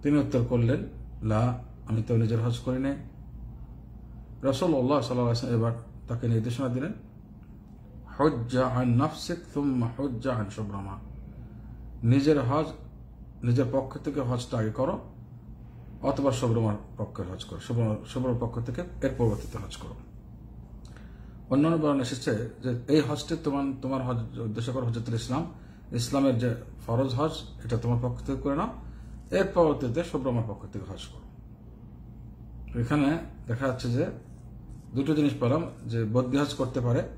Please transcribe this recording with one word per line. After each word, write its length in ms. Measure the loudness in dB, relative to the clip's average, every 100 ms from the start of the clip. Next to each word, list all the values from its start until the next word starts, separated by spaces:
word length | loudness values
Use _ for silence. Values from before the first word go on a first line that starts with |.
তিনি 160 | 6 4
উত্তর 260 | 4 2
করলেন, 440 | 4 4 4 4 0 -8 -14 -4
"লা, 400 | 2 4 4 2 -6 -16 -2
আমি 160 | 0
তো 140 | 4 4
নিজের 240 | 4 4
হজ 180 | 2 0
করি 200 | 0 0
নাই।" 180 | 0 -2 -8 -14 -14 -12 -12 -12 -14 -14 -16 -16 -16 -16 -14 -2
রাসূলুল্লাহ 580 | 0 4 4 4 6 4
সাল্লাল্লাহু 120 | 2
আলাইহি 100 | 2
ওয়াসাল্লাম 380 | 4 2 2 2
এবার 120 | 2 0 -6 -14 -6
তাকে 200 | -2 2
নির্দেশনা 400 | 2 2 0 0
দিলেন, 240 | 0 -2 -6 -12 -20 -18 -18 -18 -18 -18 -18 -18 -16 -16 2
"হুজ্জা 460 | 4 4 0 2 2
আন 220 | 4 4
নাফসিক 500 | 6 4 0 -6 -6 -4
সুম্মা 360 | -2 2 2 0 0
হুজ্জা 360 | -2 -2 -2
আন 160 | -2 -2
সুব্রমা", 480 | -4 -6 -6 -8 -10 -10 -12 -14 -14 -14 -14 -14 -14 -14 0
নিজের 400 | 6 8 8 6
হজ, 240 | 6 2 2 -4 -14 -16 -18 -16 -18 -4
নিজের 220 | 2 4 4
পক্ষ 260 | 2 0 -6
থেকে 220 | -4 -2
হজটা 380 | 0 -2 -2 0
আগে 120 | 0
করো, 300 | 2 0 0 -6 -16 -16 -16 -16 -16 -16 -16 -16 -4
অথবা 300 | -2 2 2
সুব্রমার 420 | 4 4 4 4 0 -4 -6
পক্ষে 240 | -6 -4
হজ 220 | -6 -8
করো, 160 | -10 -10
সুব্রমা, 360 | -4 2 2 0 -4
সুব্রমার 340 | -2 0 0
পক্ষ 200 | 0 -2
থেকে 220 | -4 -4 -6 -2
এর 80 | -2 2
পরবর্তীতে 400 | 2 2 -4 -8
হজ 180 | -8 -10
করো। 180 | -12 -14 -16 -18 -16 -16 -16 -16 -16 -16 -14 -16 -16 -16 -16 -16 0
অন্যান্য 280 | 4 6 6
বর্ণনা 240 | 4 4
এসেছে 480 | 2 -2 0 0 0 -4
যে 180 | -2 -2 4
এই 120 | 6
হজটি 360 | 6 0 -2 -2
তোমার, 300 | 0 0 0 -2
তোমার 200 | -2 -2
হজ 360 | 0 -2 -2 -4
উদ্দেশ্য 340 | -4 -2 -2
করো 140 | -2 0
হজরতুল 280 | -2 0
ইসলাম, 380 | -2 0 -2 -2 -8 -18 -18 -6
ইসলামের 460 | -4 0 4 4 4
যে 160 | 2 0 -6 -14 -2
ফরজ 280 | 2 2
হজ, 160 | 2 0 0 -10 -10
এটা 120 | -2 0
তোমার 220 | 2 2
পক্ষ 240 | 2 -2 -4
থেকে 160 | -2
করে 140 | 0 0
নাও, 120 | 0 -4 -12 -14 -14 -14 -2
এর 160 | 2 4
পরবর্তীতে 500 | 6 6 6 2 0
সুব্রমার 400 | 0 0 2 2 0
পক্ষ 180 | -4 -8
থেকে 200 | -10 -8
হজ 140 | -10 -10
করো। 140 | -14 -16 -16 -18 -18 -18 -18 -16 -16 -16 -14 -16 -14 -14 -12 -8 -4
এখানে 380 | 0 4 4 2 -2 -12 -4
দেখা 200 | -2 0
যাচ্ছে 220 | 0 0
যে 180 | 0 0 -2 -14 -18 -16 -16 -16 -16 -6
দুটো 200 | -2 2
জিনিস 180 | 4 4 4
পেলাম, 260 | 4 2 0 -8 -4
যে 180 | -2
বদলি 340 | 2 2 4 2
হজ 160 | 2
করতে 260 | 0 0 0
পারে 280 | 2 2 0